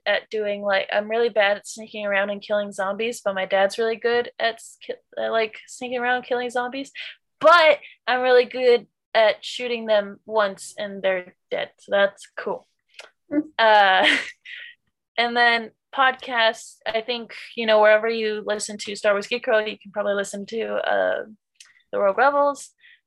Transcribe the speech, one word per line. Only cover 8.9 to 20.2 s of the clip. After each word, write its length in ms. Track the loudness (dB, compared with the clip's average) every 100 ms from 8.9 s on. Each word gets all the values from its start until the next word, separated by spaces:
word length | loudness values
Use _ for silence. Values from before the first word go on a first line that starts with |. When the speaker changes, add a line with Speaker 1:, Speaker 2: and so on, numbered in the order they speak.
| _ _
Speaker 1:
at 320 | 2 4 2
shooting 420 | -6 -8 -6 -4 0
them 340 | 0 0 -8 -4
once 480 | 0 0 -2 -14 -10
and 240 | -10 -4
they're 320 | -2 -2 -6 _ -10
dead, 220 | -8 -8 _
so 120 | -2
that's 380 | 2 2 -2 -18 -10
cool. 320 | -8 -8 _ _ _ -20 -20 _ -6
Speaker 2:
Mm. 180 | -4 -2 2
Speaker 1:
Uh, 580 | 6 8 6 6 4 2 -2 -14 -18 -18 -18
<laughs> 520 | -20 _ _ _ -4
and 180 | 0 2
then 360 | 4 2 -2 _ _
podcasts, 840 | 0 0 0 -4 0 0 0 -10 -14 -6
I 140 | -4
think, 340 | -4 -8 -10 -16 -14 -6
you 100 | 2
know, 140 | 4
wherever 280 | 6 4 2
you 360 | -2 -4 -4 -4
listen 320 | -6 -6 -10
to 160 | -12
Star 200 | -2 0
Wars 120 | 0 -2
Geek 180 | -6
Girl, 220 | 0 0 0
you 100 | -8
can 140 | -10
probably 240 | -6 -4
listen 320 | -2